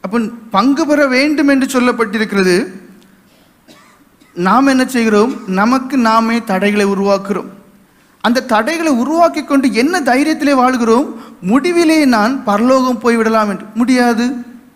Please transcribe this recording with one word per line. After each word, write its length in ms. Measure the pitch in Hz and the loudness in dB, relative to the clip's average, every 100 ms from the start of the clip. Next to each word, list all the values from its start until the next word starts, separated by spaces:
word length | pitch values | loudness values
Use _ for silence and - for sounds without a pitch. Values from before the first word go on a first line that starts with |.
அப்போ 180 | 185 233 214 - - | -4 -4 -4 -10 -4
பங்கு 340 | 190 247 277 302 | 0 0 0 0
பெற 200 | 294 277 | 2 2
வேண்டும் 400 | 254 294 302 277 | 2 0 2 2
என்று 200 | 269 269 | 2 0
சொல்லப்பட்டிருக்கிறது. 880 | 254 247 240 220 214 214 202 185 180 330 - - - - _ _ _ _ _ _ - _ _ _ _ _ | 0 0 0 -4 -2 -2 0 2 0 -2 -12 -20 -20 -20 _ _ _ _ _ _ -20 _ _ _ _ _
நாம் 320 | - 185 226 277 | -4 0 2 4
என்ன 180 | 262 | 2
செய்கிறோம்? 480 | 254 247 226 208 233 - - | 0 0 2 2 2 -2 -4
நமக்கு 500 | 185 214 262 262 277 | 0 0 0 -2 -2
நாமே 460 | 226 226 226 233 | 2 2 0 -4
தடைகளை 420 | 233 185 202 208 | -2 -2 0 0
உருவாக்குகிறோம். 640 | 202 196 196 196 196 190 - - - _ _ _ _ _ | 0 0 0 -2 -2 -8 -8 -20 -20 _ _ _ _ _
அந்த 240 | 214 240 | -2 -2
தடைகளை 460 | 254 214 226 320 320 | 0 -2 0 -2 -2
உருவாக்கி 520 | 247 277 330 330 320 | -2 0 2 2 0
கொண்டு 300 | 269 277 262 | -2 0 2
என்ன 260 | 208 277 359 | 0 0 0
தைரியத்திலே 560 | 262 254 302 311 285 | 0 0 0 0 0
வாழ்கிறோம்? 540 | 269 247 254 226 233 302 - - - | 2 2 0 0 0 0 -8 -18 -10
முடிவிலே 640 | 180 254 349 339 330 320 | 0 0 2 0 2 2
நான் 380 | 277 226 214 269 | 2 2 0 -2
பரலோகம் 580 | 214 202 247 262 254 247 | -2 0 2 2 0 -2
போய்விடலாம் 480 | 240 233 220 220 208 | 0 0 2 0 0
என்று. 160 | 185 - | -4 -10
முடியாது. 720 | 220 247 254 240 226 247 262 - - - | -4 0 2 2 0 -2 -6 -12 -20 -20